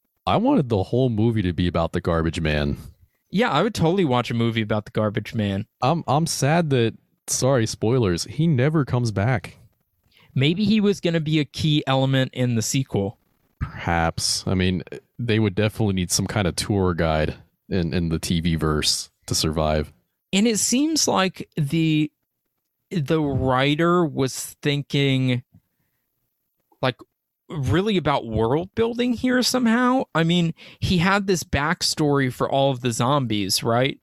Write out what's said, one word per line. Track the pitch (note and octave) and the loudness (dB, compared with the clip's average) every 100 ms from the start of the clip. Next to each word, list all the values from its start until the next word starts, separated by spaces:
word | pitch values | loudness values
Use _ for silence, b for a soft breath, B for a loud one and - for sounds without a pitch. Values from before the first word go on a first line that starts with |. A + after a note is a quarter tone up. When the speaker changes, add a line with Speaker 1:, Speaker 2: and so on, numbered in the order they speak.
| _ _ - | _ _ 0
Speaker 1:
I | B2 | 2
wanted | B3+ C#4 B2 | 2 2 2
the | G#2 | 0
whole | F#2 A#2+ C3 | 0 0 2
movie | G#2+ A#2 A2 | 2 2 2
to | F2+ | 0
be | D#2+ F2 | 0 0
about | E2+ E2 | 0 0
the | F2 | -2
garbage | F2+ E2 D#2+ E2 | 0 0 0 0
man. | D#2 D2+ C#2+ C#2 - - _ _ _ | 0 0 0 -4 -10 -20 _ _ _
Speaker 2:
Yeah, | F3+ B3 | -2 0
I | C#3+ | 0
would | A3+ | 0
totally | - D#3+ G3 | 0 0 2
watch | D#3 B2 A#2+ | 2 0 0
a | |
movie | A#2 A#2 A2+ | 0 0 0
about | G#2+ A2 | -2 -2
the | - | -4
garbage | - G#2+ G#2 G#2 | -2 -2 -2 -6
man. | A2 G2+ G2 - - | -4 -2 -2 -6 -4
Speaker 1:
I'm, | B2+ E3 - | -2 0 0
I'm | C#3+ E3 | 0 0
sad | - C3+ E3+ D#3+ | -2 0 0 2
that, | C3 A2+ - _ _ - | 2 0 -2 _ _ -8
sorry, | - B2+ C3+ | -2 0 2
spoilers, | G#2+ - G#2+ C3 G2+ E2+ | 0 -2 0 2 2 0
he | - - E3 | -2 -2 2
never | B2+ C#3+ D#3+ | 2 2 2
comes | C3 B2 A#2+ | 0 0 0
back. | F#2+ A2+ B2 - - - _ _ _ _ b b | 0 0 -2 -4 -18 -20 _ _ _ _ b b
Speaker 2:
Maybe | - C#3+ F3+ | 0 2 2
he | G#3 A3 | 2 2
was | G3+ G3 | 2 0
gonna | F3 E3 | 0 -2
be | D3+ D#3 | 0 0
a | |
key | C#3+ - D#3+ D3 C3+ | -2 -2 0 2 2
element | C3+ C3+ C3+ C3 | 2 2 2 0
in | - B2 A#2 | -2 -2 0
the | |
sequel. | - C3+ - G#2+ G2 - _ _ _ - | -2 -2 -2 -2 -4 -8 _ _ _ -10
Speaker 1:
Perhaps. | - - - E2+ E2 - - - G2 | -10 -6 -2 0 0 -2 -4 -4 -2
I | |
mean, | F#2 F#2 F2+ - - - - | 0 0 -2 -6 -16 -16 -8
they | A#2+ G#2+ | -2 0
would | G#2+ | 0
definitely | F#2 G#2+ - G#2+ | 0 -2 0 -2
need | F#2+ F2 | 0 -2
some | - G2 | -2 -2
kind | A2+ F2 | -2 -2
of | - | -2
tour | - G2+ F#2 | -2 0 0
guide | E2 D#2+ D#2 D#2 - - _ - | 0 0 0 -2 -6 -14 _ -6
in, | G2 E2 | -4 -2
in | E2+ E2 | -2 -2
the | D#2+ | -2
T | - F2 | -2 -2
V | E2+ D#2+ | 0 0
verse | D#2 D2+ - - - _ - | 0 0 -2 -4 -8 _ -6
to | |
survive. | - D#2+ D#2 D#2 D2+ D2+ - _ _ _ | -4 -2 0 0 0 -4 -10 _ _ _
Speaker 2:
And | F#3+ A#3 | 0 0
it | G3+ | 0
seems | - B3 D#4 D#4 - | 0 0 0 0 0
like | G3 F#3+ - - - | 0 0 -4 -10 -4
the, | C#3 E3 D#3+ D3+ D3+ _ _ _ _ _ _ _ - | -2 0 2 2 0 _ _ _ _ _ _ _ -8
the | F3+ C3+ D#3+ | -4 0 0
writer | D3 C3 C3 B2+ C#3 D3+ E3+ F3+ | 0 0 0 2 2 2 2 2
was | D#3+ C3 C3 - - - | 2 0 -4 -4 -12 -6
thinking, | D3 C#3+ - C#3+ C#3 C3 C3 B2 - _ _ _ _ _ _ _ _ _ _ _ _ _ | -2 -2 -2 0 2 2 0 -2 -6 _ _ _ _ _ _ _ _ _ _ _ _ _
like, | C3 - - _ _ _ - | -6 -6 -12 _ _ _ -12
really | D3 B2+ D#3 G#3+ F3+ | -6 0 0 2 0
about | D3 C#3 | 0 -2
world | A2+ A2 A2+ D3 F#3 - | -2 0 0 0 -2 -2
building | A3+ A#3 B3 | -2 0 -2
here | A3+ B3+ B3+ | 0 0 2
somehow. | A#3 B3+ A#3 A#3 B3 C4 - | 0 0 2 2 2 0 -2
I | D#3 | 0
mean, | E3 F3 E3 - B B | 2 2 0 -4 B B
he | - F3+ | 0 2
had | F#3 G3+ G3+ | 2 2 0
this | F3+ | -2
backstory | - C#3 D3+ F3+ - - D3+ C#3 B2+ | -2 -2 -2 -2 -2 0 2 2 0
for | - C3 | -2 -2
all | C#3 C#3 | 2 2
of | B2 | 0
the | B2 | -2
zombies, | A2+ B2 D3 A#2+ G#2+ F#2+ - | 0 0 0 0 0 0 -2
right? | A#2 A#2 C3+ - | 0 2 0 -4